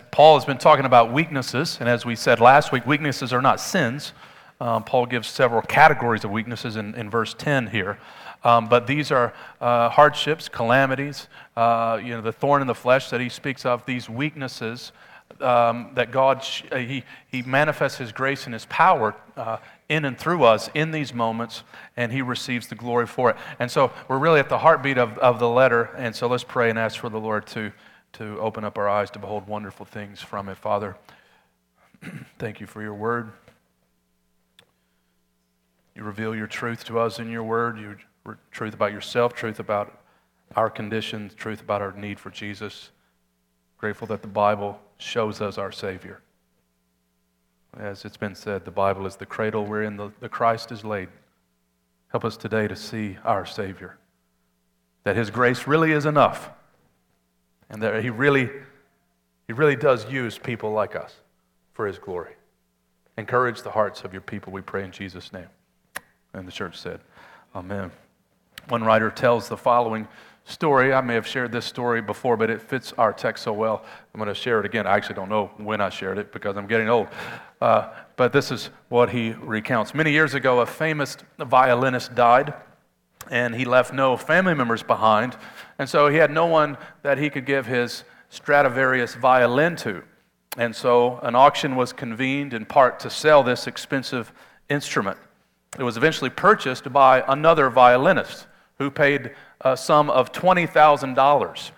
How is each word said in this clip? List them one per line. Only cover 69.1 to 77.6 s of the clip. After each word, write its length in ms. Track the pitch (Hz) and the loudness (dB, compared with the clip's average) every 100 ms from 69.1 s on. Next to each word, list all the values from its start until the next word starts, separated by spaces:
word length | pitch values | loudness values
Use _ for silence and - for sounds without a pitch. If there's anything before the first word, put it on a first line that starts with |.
tells 380 | - 123 120 104 | 0 0 0 -2
the 80 | 107 | -4
following 520 | 131 120 117 110 107 - - _ - | 0 2 0 -4 -8 -16 -20 _ -18
story. 460 | - 165 135 131 | -4 2 4 4
I 80 | 131 | 2
may 140 | 123 | 0
have 120 | 117 107 | -2 -4
shared 260 | 135 123 | -6 -4
this 120 | 120 | -6
story 380 | - - 120 117 | -8 -6 -2 -2
before, 340 | 104 107 131 113 | -4 -4 0 0
but 140 | 110 | 0
it 100 | 110 | -2
fits 320 | - 131 - - | -6 -8 -6 0
our 160 | 110 | 0
text 300 | 98 123 107 | 0 -6 -6
so 80 | - | -6
well. 300 | 107 110 107 - - _ | -4 -2 -4 -8 -20 _
I'm 60 | 107 | -10
gonna 160 | 104 | -8
share 260 | 98 127 113 | -6 -2 -2
it 60 | 104 | 0
again. 200 | 113 95 | -4 0
I 80 | |
actually 200 | 101 - | 0 -2
don't 160 | 101 95 | -8 -4
know 220 | 107 95 - | -4 -4 -8
when 240 | 107 104 | -6 -2
I 80 | 98 | -2
shared 300 | - 95 95 | -4 -6 -6
it 140 | 101 | -8
because 240 | 98 104 101 | -8 -8 -6
I'm 80 | 101 | -2
getting 220 | 113 110 | 0 2
old. 200 | 120 98 - - - - - | 0 0 -8 -14 -16 -16 -2